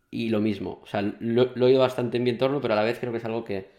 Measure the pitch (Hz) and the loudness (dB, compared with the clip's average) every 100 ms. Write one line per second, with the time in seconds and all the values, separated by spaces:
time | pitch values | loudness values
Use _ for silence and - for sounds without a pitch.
0 | _ 117 113 107 107 95 90 - - 107 | _ -6 -2 0 0 -2 -6 -12 -8 -4
1 | 101 - 117 117 127 120 127 131 127 127 | -4 -4 0 2 2 4 4 6 4 0
2 | 120 120 123 110 135 143 117 107 110 117 | -2 -2 -2 0 0 0 0 2 0 0
3 | 123 113 113 113 110 98 - | -4 -6 -6 -6 -6 -8 -10